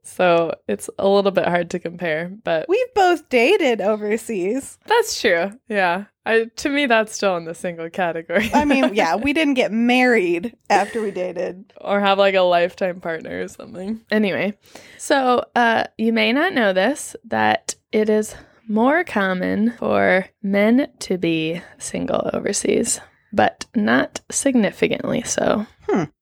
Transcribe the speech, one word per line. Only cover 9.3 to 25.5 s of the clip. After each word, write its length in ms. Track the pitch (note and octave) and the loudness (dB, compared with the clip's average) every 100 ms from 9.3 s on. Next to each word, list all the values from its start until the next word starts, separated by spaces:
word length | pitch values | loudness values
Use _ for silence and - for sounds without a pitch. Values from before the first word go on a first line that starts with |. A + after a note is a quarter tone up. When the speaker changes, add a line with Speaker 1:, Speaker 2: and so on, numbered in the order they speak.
Speaker 2:
didn't 200 | D4+ D4+ | 0 2
get 180 | B3+ F#3 | 2 0
married 840 | A3 A#3+ B3+ B3+ A3+ F3+ E3+ A3 - _ | 0 2 4 4 2 2 -2 -4 -12 _
after 320 | G3+ G3+ A#3 | 0 2 -4
we 120 | G#3+ | -4
dated. 600 | F3+ F3+ E3+ F#3 F3+ - - | -4 -6 -6 -8 -8 -20 -14
Speaker 1:
Or 200 | - G3+ | -4 0
have, 180 | G3 G3 | 2 4
like, 160 | G3 | 4
a 80 | F#3+ | 4
lifetime 600 | F3+ F3 F3 - F#3+ F3+ | 4 4 2 -2 -4 -4
partner 420 | F3 D#3+ - F3 | -8 -8 -8 -8
or 40 | F#3 | -8
something. 520 | - - - F#3+ A3 _ | -12 -16 -12 -10 -10 _
Anyway, 480 | G#3+ G#3 D#3+ F#3 G3+ _ - - - | 0 0 -2 -4 -6 _ -20 -20 -18
so, 480 | - C#4+ B3+ B3 - | 0 0 2 0 0
uh, 280 | B3 A#3 A3+ - - | 0 2 2 -2 -2
you 120 | A3 | 0
may 220 | A3+ A3 | 2 2
not 200 | C4 F4 | 2 0
know 200 | E4+ G#3 | 2 2
this, 420 | F#3 G#3 D4+ - - | 2 0 -2 -10 -16
that 500 | A3+ A2 G#2+ G#2+ - - _ | -6 0 2 0 -4 -14 _
it 180 | G#3+ G#3+ | 0 2
is 260 | G#3+ G#3+ - - _ A3+ | 0 0 -10 -20 _ -4
more 360 | G#3 B3 D#4+ | 0 2 2
common 680 | E4+ G#3+ F#3+ F#3 F3+ F#3+ A3+ - | 0 -2 0 -2 -2 0 0 0
for 480 | - G3+ G3 F#3 F#3 _ | 0 2 4 2 -2 _
men 460 | G3+ G3+ G#3+ B3 D4 _ | -2 2 4 2 0 _
to 180 | - F#3 | -6 -2
be 420 | E3+ D#3+ D#3+ E3+ - - | 0 0 -2 -6 -12 -16
single 520 | - - F3 - - | -10 -6 -2 -2 0
overseas, 680 | - - G#3 - - A#3 - - _ _ | -2 -2 -2 0 0 0 -4 -10 _ _
but 320 | G#3 G3+ - - | 2 2 0 -6
not 460 | A3+ G#3+ B3+ D4+ - _ | -2 2 2 0 -8 _
significantly 920 | - C#4 B3 F#3+ - - - - - | -2 0 2 0 0 -2 -2 -4 -4
so. 420 | - - - | -4 -2 0